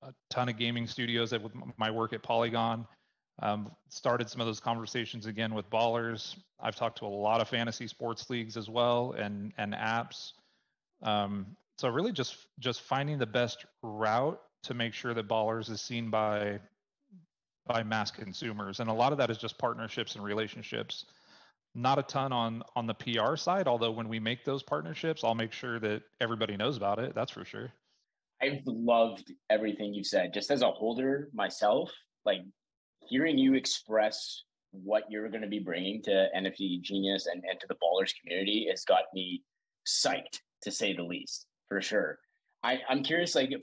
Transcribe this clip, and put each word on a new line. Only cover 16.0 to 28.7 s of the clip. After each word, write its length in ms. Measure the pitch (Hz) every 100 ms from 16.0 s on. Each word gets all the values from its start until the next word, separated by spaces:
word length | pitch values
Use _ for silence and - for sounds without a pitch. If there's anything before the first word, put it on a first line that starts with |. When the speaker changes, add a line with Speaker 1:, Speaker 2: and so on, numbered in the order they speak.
| 117
Speaker 1:
by, 480 | 110 107 104 104 101 - _ _ _ _ 190 160 _ _ _ -
by 160 | 117
mass 300 | 110 110 104
consumers. 680 | - 104 90 120 104 98 98
And 100 | 113
a 40 |
lot 180 | 110 127
of 60 | 143
that 140 | 120
is 80 | 110
just 180 | 110 -
partnerships 580 | 123 117 110 - 113 110
and 80 |
relationships. 840 | 101 104 110 - 104 117 107 - - _ - - - _ _
Not 240 | 120 127 139
a 60 |
ton 300 | 131 139 135
on, 300 | 123 113 113 - -
on 100 | 113
the 80 |
P 240 | 107 - 117
R 200 | 113 151
side, 280 | - 190 156
although 260 | 120 113
when 180 | 113 113
we 100 | 113
make 240 | 110 123
those 180 | - 135
partnerships, 600 | - 147 160 156 165 156
I'll 100 | 113
make 200 | 113 113
sure 260 | - 127 117
that 220 | 107 107 - -
everybody 380 | 117 110 110 101
knows 180 | 117 123
about 240 | 98 104
it. 160 | 131 -
That's 160 | 117
for 140 | - 95
sure. 260 | 107 123 - _ _ _ _ _ -
Speaker 2:
I've 180 | 139 143
loved 640 | 131